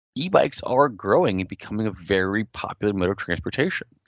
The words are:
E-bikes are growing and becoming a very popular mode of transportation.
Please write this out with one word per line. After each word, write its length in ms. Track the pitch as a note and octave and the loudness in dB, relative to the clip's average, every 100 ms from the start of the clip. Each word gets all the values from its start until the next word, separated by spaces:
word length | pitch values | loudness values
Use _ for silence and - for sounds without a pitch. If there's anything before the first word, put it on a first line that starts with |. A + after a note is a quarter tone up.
| _ B2+ | _ -6
E-bikes 460 | F3+ D#3+ C#3 - | 2 4 2 -2
are 260 | - B2+ C#3+ | -2 2 2
growing 520 | F#2+ F#2+ C#3 D3 F#2+ | 0 2 2 4 0
and 80 | F2+ | -4
becoming 380 | G2 - G#2 A2 | -8 -8 -4 -4
a 60 | |
very 520 | G2+ E2+ F#2+ F#2+ G#2 G#2 | -4 0 2 2 0 -2
popular 460 | - - - G#2 | -6 -8 -2 -2
mode 180 | F#2+ F2+ | 2 0
of 60 | G2 | 0
transportation. 720 | - E2+ F2+ - F#3 - - _ | -2 -4 -4 -2 -2 -2 -10 _